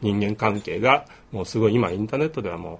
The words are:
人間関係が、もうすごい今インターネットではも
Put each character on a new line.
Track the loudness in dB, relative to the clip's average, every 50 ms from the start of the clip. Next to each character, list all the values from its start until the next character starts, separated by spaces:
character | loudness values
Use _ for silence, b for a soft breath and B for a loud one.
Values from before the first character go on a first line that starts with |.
人 | -2 0 2 2
間 | 0 0 0
関 | 0 0 0 0 0
係 | -4 -4 -4 0
が、 | 4 4 4 4 2 -4 B B B B
も | -8 -8
う | -6
す | -4 0 2
ご | 4 4
い | 4
今 | 4 2 0
イ | 0 -2
ン | -4 -2
タ | -2 -2
ー |
ネ | -2 -2
ッ |
ト | -2 -4 -6
で | -6
は | -6 -8
も | -8 -10 -12 -14